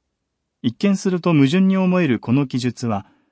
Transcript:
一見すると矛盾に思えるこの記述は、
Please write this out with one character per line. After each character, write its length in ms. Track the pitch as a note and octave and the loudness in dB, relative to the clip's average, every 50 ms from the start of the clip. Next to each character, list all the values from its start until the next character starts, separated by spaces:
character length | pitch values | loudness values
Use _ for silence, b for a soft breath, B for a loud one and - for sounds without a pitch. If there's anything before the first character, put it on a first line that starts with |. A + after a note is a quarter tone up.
| _ _ _ _ _ _ _ _ _ _ _ - | _ _ _ _ _ _ _ _ _ _ _ -6
一 120 | - - - | -6 -6 -4
見 240 | - - G3+ F#3+ | -2 -2 -2 0
す 140 | F#3 - F#3+ | 0 -2 -2
る 100 | F3+ F3 | -4 0
と 120 | - F3 E3 | 0 2 4
矛 120 | C#3+ C#3 | 4 4
盾 160 | C3+ E3 F#3+ | 4 4 2
に 160 | F#3+ F#3+ F#3+ | 2 2 2
思 240 | F#3+ F#3 F3+ F3+ F#3 | 2 0 0 0 0
え 60 | E3+ | 2
る 120 | C#3 A#2 G2+ | 0 0 -2
こ 140 | - A2+ B2 | 0 0 0
の 140 | C#3 C#3+ | 0 0
記 120 | C3 - B2 | -2 -4 -4
述 280 | B2 B2 - - A#2+ | -4 -4 -4 -4 -4
は、 180 | A#2 G#2 G2 b b b b b b | -4 -4 -4 b b b b b b